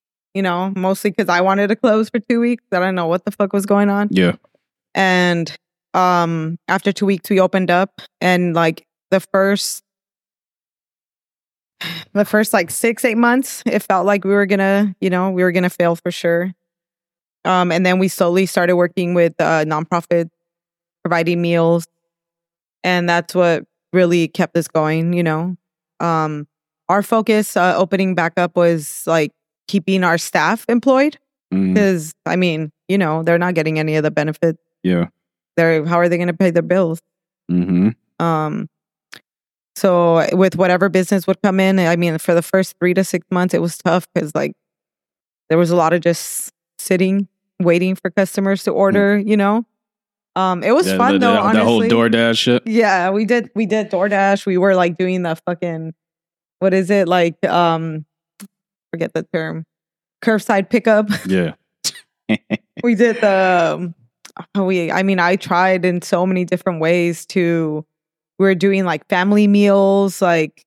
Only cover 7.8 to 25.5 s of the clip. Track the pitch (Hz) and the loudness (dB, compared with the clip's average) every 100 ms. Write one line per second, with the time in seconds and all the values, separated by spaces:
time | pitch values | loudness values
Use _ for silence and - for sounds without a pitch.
7.8 | 196 - - _ 180 180 175 165 165 165 | 0 -6 -20 _ 0 0 0 0 0 -2
8.8 | _ _ _ 190 - 196 196 202 - - | _ _ _ -2 0 0 0 0 -4 -10
9.8 | _ _ _ _ _ _ _ _ _ _ | _ _ _ _ _ _ _ _ _ _
10.8 | _ _ _ _ _ _ _ _ _ _ | _ _ _ _ _ _ _ _ _ _
11.8 | 170 165 - 202 202 214 214 214 170 - | -14 -14 -8 -2 0 0 2 0 -2 -2
12.8 | 233 226 247 226 240 247 262 - - 208 | -2 -2 -2 2 2 2 -2 -8 -4 -4
13.8 | - 190 180 202 196 202 196 196 196 196 | -2 0 2 0 0 0 2 0 0 0
14.8 | 208 185 190 180 190 185 180 175 180 - | -2 -2 -2 -2 -2 0 0 0 -2 0
15.8 | 175 170 180 - 170 170 180 180 _ _ | -2 0 -6 -4 -2 -2 -2 -8 _ _
16.8 | _ _ _ _ _ _ - 185 175 165 | _ _ _ _ _ _ -2 0 2 2
17.8 | 185 185 190 - 175 180 190 - 175 180 | 2 2 0 0 0 2 0 0 2 2
18.8 | 175 185 175 175 170 - 156 160 156 156 | 0 -2 -2 2 0 0 0 0 0 -4
19.8 | 165 175 - 170 165 _ _ _ _ _ | -2 -4 -2 -2 -2 _ _ _ _ _
20.8 | _ _ - 170 170 175 170 170 165 170 | _ _ -4 -2 0 -2 0 0 2 0
21.8 | 165 _ _ _ _ _ _ _ _ _ | -4 _ _ _ _ _ _ _ _ _
22.8 | 180 180 175 170 170 180 175 160 - _ | -2 -2 0 0 0 0 2 0 -4 _
23.8 | _ 180 175 175 160 - 170 170 160 165 | _ 0 2 2 0 -2 -2 -2 -2 -2
24.8 | 156 160 165 175 170 156 175 | 0 0 -2 0 -2 -2 -6